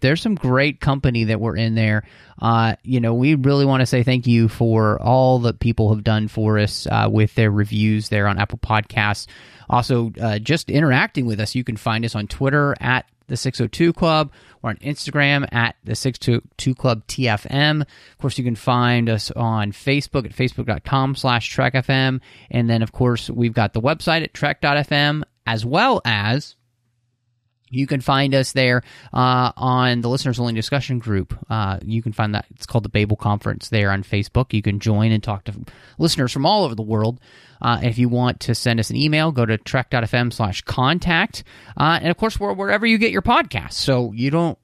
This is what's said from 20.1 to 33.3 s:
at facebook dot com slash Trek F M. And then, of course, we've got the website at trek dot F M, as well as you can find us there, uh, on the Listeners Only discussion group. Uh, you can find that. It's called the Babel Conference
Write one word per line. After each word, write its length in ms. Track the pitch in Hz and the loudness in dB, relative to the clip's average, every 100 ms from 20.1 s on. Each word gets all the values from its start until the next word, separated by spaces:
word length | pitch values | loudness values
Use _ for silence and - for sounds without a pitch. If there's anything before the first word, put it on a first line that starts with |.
| 139 104 | -4 -4
at 80 | |
facebook 320 | - 127 - 113 | -2 -2 -2 -4
dot 180 | 95 | -4
com 320 | - 135 135 135 | -2 0 0 -2
slash 320 | 131 120 - | 0 0 -2
Trek 260 | - 127 131 | 0 0 0
F 140 | - | 0
M. 300 | 131 131 131 - - - | 2 0 -2 -8 -20 -4
And 200 | 123 117 | 0 2
then, 120 | 113 | 2
of 100 | 110 | 0
course, 380 | - 123 117 - | 0 0 0 -4
we've 240 | 120 120 | -2 0
got 180 | 113 104 | 0 0
the 100 | 113 | 0
website 420 | 123 160 - 165 | -2 -2 0 0
at 100 | 156 | -2
trek 260 | - 147 - | -4 -4 -2
dot 160 | 147 147 | 0 0
F 160 | 147 | 0
M, 320 | 143 147 151 - _ - | 2 2 0 -6 _ -6
as 200 | 117 120 | -4 0
well 360 | 160 262 226 | 2 2 2
as 540 | 120 107 104 135 - - _ _ _ _ _ _ _ _ _ _ _ | 0 0 0 -2 -4 -16 _ _ _ _ _ _ _ _ _ _ _
you 180 | 127 139 | -4 -2
can 140 | 139 | 0
find 340 | 131 135 139 135 | 2 2 4 2
us 160 | 127 | 2
there, 320 | 135 127 123 - - - | 2 4 2 -2 -14 -6
uh, 400 | 127 127 127 127 - | 0 2 4 2 0
on 460 | 127 127 127 120 | 0 2 2 0
the 80 | 120 | 0
Listeners 320 | 131 131 120 | -2 -2 -2
Only 100 | 120 | -2
discussion 480 | 113 - 143 135 123 | -2 -2 -4 -2 -4
group. 340 | 110 98 87 - - | -2 -2 -2 -8 -6
Uh, 300 | 110 98 92 | -4 -2 -4
you 200 | 98 113 | -4 -4
can 100 | 113 | -4
find 240 | 110 107 104 | -4 -2 -4
that. 100 | - | -8
It's 120 | - - | -16 -4
called 180 | 117 | -2
the 60 | 107 | 0
Babel 260 | 107 104 107 | 0 0 0
Conference 540 | 107 | 0